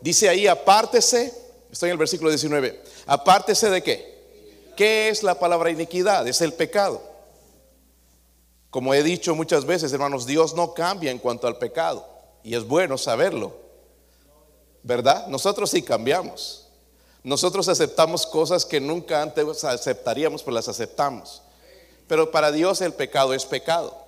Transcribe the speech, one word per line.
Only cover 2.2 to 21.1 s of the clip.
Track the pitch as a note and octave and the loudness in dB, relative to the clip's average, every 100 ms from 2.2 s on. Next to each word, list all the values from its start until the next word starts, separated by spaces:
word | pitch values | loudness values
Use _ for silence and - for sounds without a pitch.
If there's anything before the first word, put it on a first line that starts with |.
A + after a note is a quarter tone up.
| D#3+ | 0
diecinueve, | D3+ D3+ D3 C3 - - - - | 0 0 0 -2 -4 -20 -20 -2
"apártese | C#3+ F#3+ F#3+ G3 G3+ A3 | 0 6 4 4 2 2
de | F#3 | 2
qué". | - G#2+ - - - - - - - - | 0 -4 -4 -20 -20 -20 -20 -20 -20 0
¿Qué | G#3 A3 G#3+ | 2 4 0
es | G#3 | 0
la | G3 F3 | 0 2
palabra | F3 E3+ E3 | 2 2 0
iniquidad? | E3 E3 F3+ F#3 F#3+ A#2+ | -2 -4 0 2 2 0
Es | - | 0
el | E3 | -2
pecado. | D#3 D#3 G3+ G3 A2+ - - - - _ _ _ _ _ _ _ _ _ _ _ _ _ | 0 -2 0 0 -2 -12 -20 -20 -20 _ _ _ _ _ _ _ _ _ _ _ _ _
Como | C3 B2+ | -6 2
he | C#3 | 2
dicho | D3+ F3 F3+ | 2 0 -2
muchas | D#3 D#3+ D#3+ | -4 0 0
veces, | C3+ F3 D#3 | 2 -2 -2
hermanos, | C3 C#3+ C#3 B2 | -2 -2 -4 -2
Dios | D3 D#3+ | 2 2
no | D#3+ E3+ | 2 -4
cambia | E3 E3+ G3 D3+ | -2 -4 -4 -6
en | B2 | -4
cuanto | B2 A2+ A#2+ | -4 -2 -4
al | A#2 | -4
pecado, | A#2+ - E3 B2 - - - _ | -6 -4 -4 -4 -10 -20 -20 _
y | A2 | -8
es | A#2 | -8
bueno | G#2+ D3+ F#3 C3 | -2 0 0 -2
saberlo, | - A#2 F3 A2+ G2 - - _ _ _ _ _ _ _ _ _ _ _ | -2 0 0 0 -8 -12 -20 _ _ _ _ _ _ _ _ _ _ _
¿verdad? | - B2 B2 D3 - | -4 0 4 2 0
Nosotros | C3+ F#3+ G3+ G#3 | -2 -2 0 0
sí | - | -2
cambiamos. | - A2+ A#2 E3 C#3 - - - - _ _ _ _ _ | 0 -2 0 -2 -2 -12 -14 -14 -20 _ _ _ _ _
Nosotros | C3+ C#3 F3+ F#3+ F3+ | -4 0 0 0 0
aceptamos | E3+ D3 - D#3+ E3+ - | 2 0 2 2 2 -4
cosas | D#3 D#3 F3 | -2 0 0
que | - D3+ | 0 -4
nunca | C#3 E3+ E3+ D#3 | -2 -6 -4 -4
antes | D3+ D3+ D3+ D3+ | -2 -2 -4 -4
aceptaríamos, | D3 B2 - B2+ - A#2 D3+ D3 | -4 -4 -4 -4 -4 -2 -2 -4
pues | - | -4
las | A#2 A2+ | -4 -4
aceptamos. | G#2 A2 - C#3+ | -8 -8 -2 -4